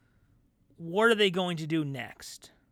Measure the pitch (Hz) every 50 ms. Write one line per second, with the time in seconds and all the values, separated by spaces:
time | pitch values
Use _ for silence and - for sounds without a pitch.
0 | _ _ _ _ _ _ _ _ _ _ _ _ _ _ _ - 170 165 170 202
1 | 220 233 226 208 208 190 170 190 185 180 170 156 160 147 160 160 151 139 135 127
2 | 113 101 - - - - - - - - _ _ _ _